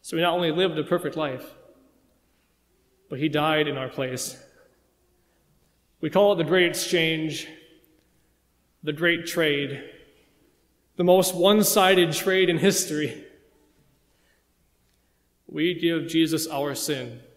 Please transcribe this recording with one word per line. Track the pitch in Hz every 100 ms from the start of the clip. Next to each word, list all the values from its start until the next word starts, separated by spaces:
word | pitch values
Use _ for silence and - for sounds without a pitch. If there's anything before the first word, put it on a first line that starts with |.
So | - 165
he |
not | 170
only | 175 170
lived | 156 190 156
a |
perfect | 151 175 160 160
life, | 151 131 - - - _ _ _ _ _ _ _ _ _ _ _ _ _ _
but | 127
he | 151
died | 147 151 156 147
in | 135
our | 131
place. | - 131 127 - - - _ _ _ _ _ _ _ _ _ _ _ _ _ _ _
We | 160
call | 180 202
it | 202
the |
great | 151 185 175
exchange, | 156 - 180 160 160 156 143 - - _ _ _ _ _ _ _ _ _ _ _ _
the | 151
great | 151 170 170 165
trade, | 175 160 143 139 139 - - _ _ _ _ _ _ _ _ _
the | -
most | 175 185 180
one-sided | 170 185 214 202 214 185 190 170
trade | 147 - 185 185
in | 165
history. | 196 - - 151 151 - - _ _ _ _ _ _ _ _ _ _ _ _ _ _ _ _ _ _ _ _ _ -
We | 151 170
give | 170 165 165 147
Jesus | 160 160 160 160
our | 143 143
sin | 135 - 139 123 120 -